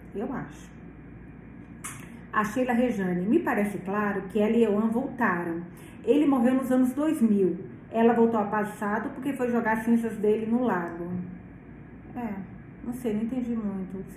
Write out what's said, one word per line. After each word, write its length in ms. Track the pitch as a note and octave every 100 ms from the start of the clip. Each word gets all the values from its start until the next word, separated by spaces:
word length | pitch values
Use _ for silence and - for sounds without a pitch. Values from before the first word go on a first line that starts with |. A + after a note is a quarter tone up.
| - G3
eu 160 | B3
acho. 400 | B3 D3 - - - - - - - - - - - - - - - - - -
A 140 | - G#3
Sheila 260 | B3+ B3+
Rejane, 560 | A#3 B3 G3 F#3 F3 F#3
"Me 120 | D#4
parece 380 | E4 A3+ G3+ F3
claro 440 | F#3 G#3 G#3 F#3+ F#3+
que 100 | A3
ela 160 | G#3+ A#3
e 100 | A3
Johan 220 | G3+ A3
voltaram. 760 | A#3 D4 - A3 F3 E3+ E3 - - - - G3+
Ele 200 | C#4+ D4
morreu 280 | C4+ A#3
nos 180 | C4 A#3+
anos 220 | B3+ B3+
dois 280 | C#4+ D4+ -
mil. 360 | A3+ G3+ F#3 F3 - - -
Ela 220 | A3+ A#3
voltou 260 | A#3 A3+ G#3+
ao 100 | G#3
passado 600 | G#3+ G3+ - G#3 G#3+ C#4
porque 240 | - C4+
foi 180 | C4+ B3
jogar 220 | A#3 G#3+
as 100 | A3+
cinzas 320 | - A#3 A3+ G3+
dele 300 | G#3 A3 A3
no 180 | A#3+
lago." 480 | B3 F3+ E3+ - F3 F3+ - - - - - - - - - B3
É, 180 | A#3 G3 F3+ - - - A#3+
não 80 |
sei, 200 | B3 A#3
não 100 | G#3+
entendi 300 | A#3 C4 A#3
muito. 500 | A3+ G3+ F#3+ F#3 F#3+ -